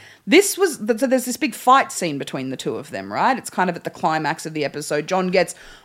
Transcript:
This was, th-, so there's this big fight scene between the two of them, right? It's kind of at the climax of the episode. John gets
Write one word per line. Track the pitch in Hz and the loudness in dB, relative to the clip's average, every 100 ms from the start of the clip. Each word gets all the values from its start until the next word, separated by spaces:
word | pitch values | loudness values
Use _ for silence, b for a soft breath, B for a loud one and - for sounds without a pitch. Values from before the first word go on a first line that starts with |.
| B B 190 | B B 4
This | 320 403 339 | 4 4 2
was, | 381 240 | 0 0
th-, | 214 220 | -2 0
so | 262 | 2
there's | 254 247 | 2 0
this | - | -4
big | 294 | -4
fight | - 247 262 - | 0 4 4 4
scene | - 175 139 | -2 -4 -4
between | - 139 131 | -6 -6 -6
the | 127 | -6
two | 151 110 | -4 -6
of | - | -6
them, | 98 95 | -10 -6
right? | 120 214 240 | 0 2 0
It's | - | -2
kind | - 180 | -2 0
of | 175 | -2
at | |
the | - | -8
climax | - 170 156 147 165 165 | -2 0 0 0 -4 -6
of | |
the | 156 | -4
episode. | 139 147 - 151 156 | -4 -4 -4 -2 0
John | 185 185 | 0 2
gets | 180 175 B B B | 2 2 B B B